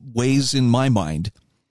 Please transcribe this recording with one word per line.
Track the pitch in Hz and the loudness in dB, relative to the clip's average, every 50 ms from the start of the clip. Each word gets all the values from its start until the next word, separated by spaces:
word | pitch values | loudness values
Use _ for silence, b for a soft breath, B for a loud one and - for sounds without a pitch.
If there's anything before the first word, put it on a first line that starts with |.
weighs | - 135 113 117 123 131 135 139 135 - - | -18 -8 -4 -2 0 2 2 0 0 0 0
in | 135 127 120 | 0 2 2
my | 120 127 131 135 | 2 2 2 2
mind, | 120 101 85 78 78 78 85 - - _ _ _ _ _ _ _ | 0 0 0 -2 -4 -6 -6 -8 -10 _ _ _ _ _ _ _